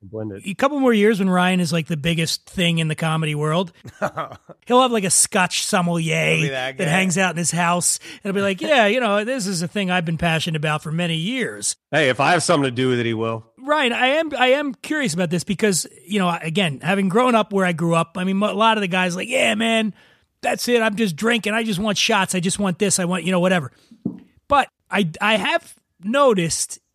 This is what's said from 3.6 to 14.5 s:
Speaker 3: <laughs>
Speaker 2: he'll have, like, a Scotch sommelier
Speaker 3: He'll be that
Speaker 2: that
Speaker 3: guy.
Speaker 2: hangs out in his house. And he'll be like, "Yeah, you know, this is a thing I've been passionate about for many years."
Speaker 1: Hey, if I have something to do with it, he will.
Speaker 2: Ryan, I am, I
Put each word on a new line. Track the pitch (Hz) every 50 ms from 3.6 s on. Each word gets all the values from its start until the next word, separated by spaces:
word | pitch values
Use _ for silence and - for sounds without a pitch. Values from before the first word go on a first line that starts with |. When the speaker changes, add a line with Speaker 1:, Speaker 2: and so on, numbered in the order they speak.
| 196 170 _ _ _
Speaker 3:
<laughs> | - - - 208 180 - - 151 123 131 - _ - 170 _ _
Speaker 2:
he'll | - 240 247
have, | 262 254
like, | 240 220 190
a | 180
Scotch | - - - - - 202 180 175 - - -
sommelier | - - 190 175 175 170 170 160 160 156 160 156 156 165
Speaker 3:
He'll | 160 156
be | 143
that | 135 131 127 131 135
Speaker 2:
that | 135 185
Speaker 3:
guy. | 160
Speaker 2:
hangs | 160 185 190 190 160
out | 196 190 180
in | 165
his | 165 175 -
house. | - 165 175 170 175 175 170 - - - - - -
And | - _
he'll | 202 185
be | 202
like, | 196 202 196 180
"Yeah, | - 320 302 262 220
you | 202 214 262
know, | 247 214 202 208 214
this | 220 269 269 185
is | 190 196 165
a | 175
thing | 165 - 214 196 180
I've | 180 180 170
been | 160 165
passionate | 147 175 170 160 160 - 180 160
about | 156 147 156 151 151 -
for | 160
many | 151 165 175 170 165
years." | 160 160 202 254 262 220 - 104 104 101 - - _ _ _
Speaker 1:
Hey, | - 151 156 131
if | 123 113
I | 139 151
have | 180 170 -
something | - 175 151 139
to | 135
do | 120 120 131 127
with | 127 120
it, | 120
he | 117 113
will. | 110 113 113 113 113 110 _ _ -
Speaker 2:
Ryan, | 254 277 294 311 285 240 233
I | 220 247
am, | 254 277 311 330 311 285
I | 240 247 254